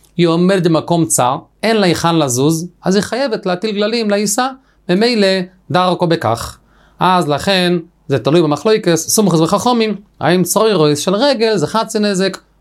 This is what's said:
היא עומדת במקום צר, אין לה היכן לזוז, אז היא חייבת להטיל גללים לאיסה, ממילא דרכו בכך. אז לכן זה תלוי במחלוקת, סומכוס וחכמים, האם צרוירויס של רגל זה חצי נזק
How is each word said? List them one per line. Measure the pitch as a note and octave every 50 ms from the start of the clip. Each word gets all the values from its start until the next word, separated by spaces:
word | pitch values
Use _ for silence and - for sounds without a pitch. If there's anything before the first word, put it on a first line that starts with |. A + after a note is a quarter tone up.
| _ _ -
היא | - E3+
עומדת | E3 D#3+ E3+ F3 F#3 G3 F#3+
במקום | E3 F3+ D#3+ D3+ - - E3+ E3 D#3+
צר, | D#3+ - - B2+ B2 C3+ D#3+ - _ _ -
אין | - G#3+ A3+
לה | G#3+ G3
היכן | F3 D#3 - - E3+ E3+
לזוז, | D#3+ D3 C3 A#2+ B2 C#3 D#3 E3 D#3+ F3 F3 - _ -
אז | F3+ F#3+
היא | G#3
חייבת | - - A3 B3 C#4 C4+ - - -
להטיל | F#3 F3 F3 - A3 G3+
גללים | G3+ G#3 G#3+ A3+ A#3+ A3 G#3
לאיסה, | G3+ G3+ G#3+ G3+ - C4 B3+ C4 C4 - _ _ _ _ _ -
ממילא | F3+ F#3 A3+ B3 A#3+ G#3+ G3 F#3+ F#3+ F#3+ F#3 F#3 - _ _ -
דרכו | C#3 F3+ F#3 F3+ E3+ - F3+
בכך. | D#3+ E3+ E3 - A2 A2+ - - - - - _ _ _ _ _ _ _ -
אז | - F3+ F#3 F3+ D3 D3
לכן | D3 C#3 - G3+ G3 F#3 F3+ F3 F3+ E3+ E3 - _ _ _ -
זה | C#3 C3
תלוי | - C#3 D3+ F3
במחלוקת, | D#3+ D3+ D3 C#3+ - A3 A3 G#3+ G#3+ F3 E3
סומכוס | D#3+ - - - A3 G#3 F3+ E3 F3+
וחכמים, | E3 - G3+ F#3+ - B3 B3 A#3 A3 G#3+ G3 G3 - _ _ -
האם | - D3+ F3 F#3
צרוירויס | E3+ F3+ - G3+ A3 A3 G3+ E3 D3+ D3+ D3 D3
של | - F#3 F#3
רגל | G#3 C4+ D4 C4 G#3+ A3+ A3 A3
זה | G#3 -
חצי | A3 - A3 A3+ A3 - G#3+
נזק | G#3 G#3 G3+ F3+ F#3+ F#3+ F#3+ - _ _ _ _